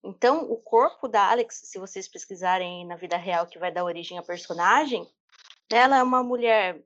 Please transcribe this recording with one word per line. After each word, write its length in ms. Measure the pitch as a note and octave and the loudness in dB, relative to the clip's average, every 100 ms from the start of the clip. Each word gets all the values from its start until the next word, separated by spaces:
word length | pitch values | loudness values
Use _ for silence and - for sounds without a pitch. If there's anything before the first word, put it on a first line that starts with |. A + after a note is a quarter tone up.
Então, 480 | G3 F#3+ A#3+ D#4 B3+ | -14 0 2 2 -2
o 60 | |
corpo 540 | A3+ - A3+ D4 - B3+ | -8 0 2 2 -2 -2
da 200 | G#3 G3 | 2 4
Alex, 300 | A#3+ A#3 - | 2 -2 -8
se 120 | - F#3+ | -16 -14
vocês 300 | F#3+ F#3+ F#3+ | -12 -12 -14
pesquisarem 800 | F3+ - F#3 F#3 F#3 F3+ F3+ | -18 -16 -6 -2 0 -2 -10
na 100 | F3 | -14
vida 220 | F3 F3 F3 | -14 -6 -6
real 300 | F3+ E3+ F3 | -2 -4 -4
que 120 | - | -6
vai 140 | F3+ | -6
dar 100 | E3+ | -4
origem 340 | F3+ E3+ E3 F3+ | -6 -6 -10 -14
à 60 | |
personagem, 800 | E3+ F3 - E3+ F3+ B3 D4+ A#3 - _ _ _ - - _ | -10 -12 -10 -2 2 2 2 -6 -8 _ _ _ -20 -20 _
ela 280 | A3+ C4 C4+ | 4 6 6
é 60 | |
uma 200 | B3+ B3+ | 4 2
mulher 580 | B3 B3 A#3 A3 F#3 E3 | 0 0 2 2 2 -4